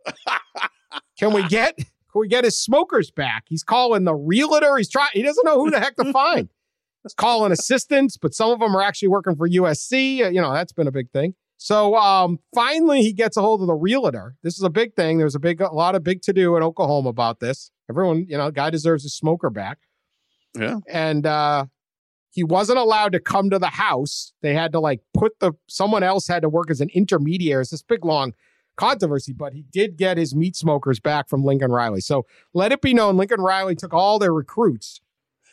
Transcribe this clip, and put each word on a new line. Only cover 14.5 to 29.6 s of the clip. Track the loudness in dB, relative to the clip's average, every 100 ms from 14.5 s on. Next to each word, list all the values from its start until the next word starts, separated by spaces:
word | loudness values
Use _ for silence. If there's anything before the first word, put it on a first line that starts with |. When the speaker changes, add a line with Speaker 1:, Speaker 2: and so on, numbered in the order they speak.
| -4
Speaker 2:
is |
a | -2
big | 0 -2 0
thing. | 0 2
There's | 0 0
a |
big, | -2 -2
a | -2
lot | 0 0
of | 0
big | -2 -4
to-do | -2 2 2 2
in |
Oklahoma | 0 0 0 0 -2
about | -2 -2 -2
this. | -6 -6 -10 _ -8
Everyone, | -2 0 0 -2
you | -4
know, | -4
guy | -2 -4
deserves | -2 0 -2
his | -4
smoker | -6 -2 -2 -4
back. | -6 -10 -12 _ _ _ _ _ _ _ -8
Speaker 1:
Yeah. | -6 -6 -6
Speaker 2:
And, | -4 -2 0 0
uh, | 0 0 0 -4 _ _ _ _ _ _
he | -6
wasn't | 0 2 2 2
allowed | 2 2 2
to | 0
come | 0 0 2
to | 0
the | -2
house. | -2 -2 -2 -4 -8 -12 _
They | -2
had | 0 0
to, | 0
like, | -2 -2 _ 0
put | 0 0
the, | -2 -2 -8
someone | -4 0 2
else | 2 0 -2
had | -4
to | -2
work | -2 -2
as | -2
an | -2
intermediary. | 0 2 0 0 -2 0 -2
It's | -2
this | -6
big, | -4 -4 -2
long | -2 -2 -8 _ _ _ -4
controversy, | -2 0 -2 -2 -6
but | -12 -12
he | -14